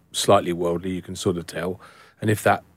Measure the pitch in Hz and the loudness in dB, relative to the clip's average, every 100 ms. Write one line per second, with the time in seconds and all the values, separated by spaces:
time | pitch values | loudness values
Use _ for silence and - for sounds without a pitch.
0 | _ - - 98 87 85 87 87 95 90 | _ -2 4 4 4 -2 -2 -2 -4 -6
1 | 92 90 101 87 82 - 92 92 - - | -8 -4 -2 -2 -6 -8 -6 -8 -14 -20
2 | - - 107 104 104 101 - | -20 -6 -2 0 2 0 -2